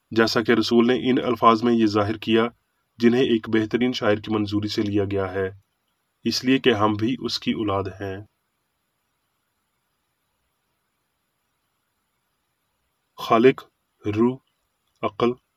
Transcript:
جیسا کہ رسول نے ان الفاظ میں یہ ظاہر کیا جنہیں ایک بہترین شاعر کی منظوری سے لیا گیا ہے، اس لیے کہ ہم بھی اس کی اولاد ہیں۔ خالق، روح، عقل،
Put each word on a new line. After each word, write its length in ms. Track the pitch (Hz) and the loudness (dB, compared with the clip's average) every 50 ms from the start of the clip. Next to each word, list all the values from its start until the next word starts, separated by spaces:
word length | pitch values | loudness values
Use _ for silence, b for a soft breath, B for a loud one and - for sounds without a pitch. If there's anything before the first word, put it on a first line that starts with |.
| _ - | _ -4
جیسا 300 | 110 110 113 110 - 123 | 0 2 2 2 2 -2
کہ 100 | 113 123 | 0 2
رسول 360 | 120 110 107 - 117 117 117 | 0 0 2 2 4 4 4
نے 240 | 120 127 117 - 127 | 4 2 0 0 0
ان 40 | 127 139 - | 0 0 0
الفاظ 400 | 123 117 113 - 117 113 110 120 | -2 -2 2 4 4 4 4 2
میں 100 | 120 120 | 0 2
یہ 120 | 113 113 | 2 2
ظاہر 320 | 107 104 107 101 104 107 | 2 2 0 0 -2 -4
کیا 300 | 104 - 113 110 110 117 120 - _ _ _ _ _ _ _ _ | -6 -2 0 2 2 0 0 -4 _ _ _ _ _ _ _ _
جنہیں 260 | - 117 117 120 123 135 | 2 2 4 4 4 2
ایک 260 | - 120 110 - 113 | 2 0 -2 -2 0
بہترین 440 | 110 110 110 107 - 117 123 127 123 | -2 0 0 0 -2 -2 -2 -2 -2
شاعر 220 | - 127 107 104 | -2 0 0 -2
کی 180 | 104 104 107 110 | -2 -2 -4 -2
منظوری 340 | 107 107 101 104 104 104 | -2 -2 -2 -4 -4 -4
سے 140 | 107 - 117 | -4 -4 -4
لیا 240 | 107 104 101 104 98 | -4 -2 -2 -2 -2
گیا 260 | 98 98 98 95 92 | -2 -4 -4 -4 -4
ہے، 180 | 92 98 95 95 101 - _ _ _ _ _ _ _ _ _ _ _ _ - | -6 -6 -6 -6 -8 -14 _ _ _ _ _ _ _ _ _ _ _ _ -6
اس 220 | 117 113 - 127 | -4 -4 -2 0
لیے 140 | 127 131 131 | 0 0 2
کہ 140 | - 127 113 | 2 2 2
ہم 200 | 104 107 107 107 | 2 2 0 0
بھی 220 | 101 110 123 135 - | 0 -2 -4 -4 -6
اس 200 | - 120 - - | -8 -8 -8 -6
کی 120 | - 123 | -6 -6
اولاد 320 | 120 - 110 101 98 98 95 | -4 -4 -4 -2 -2 -4 -4
ہیں۔ 340 | 95 92 98 98 98 95 98 104 _ _ _ _ _ _ _ _ _ _ _ _ _ _ _ _ _ _ _ _ _ _ _ _ _ _ _ _ _ _ _ _ _ _ _ _ _ _ _ _ _ _ _ _ _ _ _ _ _ _ _ _ _ _ _ _ _ _ _ _ _ _ _ _ _ _ _ _ _ _ _ _ _ _ _ _ _ _ _ _ _ _ _ _ _ _ _ _ _ _ _ _ _ _ _ _ _ _ | -6 -10 -10 -10 -10 -10 -12 -14 _ _ _ _ _ _ _ _ _ _ _ _ _ _ _ _ _ _ _ _ _ _ _ _ _ _ _ _ _ _ _ _ _ _ _ _ _ _ _ _ _ _ _ _ _ _ _ _ _ _ _ _ _ _ _ _ _ _ _ _ _ _ _ _ _ _ _ _ _ _ _ _ _ _ _ _ _ _ _ _ _ _ _ _ _ _ _ _ _ _ _ _ _ _ _ _ _ _
خالق، 460 | - - - 120 113 120 135 143 - - _ _ _ _ _ _ _ - | -10 -2 0 2 6 6 4 4 2 -8 _ _ _ _ _ _ _ -8
روح، 320 | 104 104 107 117 123 131 135 _ _ _ _ _ _ _ _ _ _ _ - | -6 -2 0 0 0 0 -4 _ _ _ _ _ _ _ _ _ _ _ -8
عقل، 280 | - 107 - - 120 120 123 - _ _ _ | -8 -6 -2 0 0 0 -2 -4 _ _ _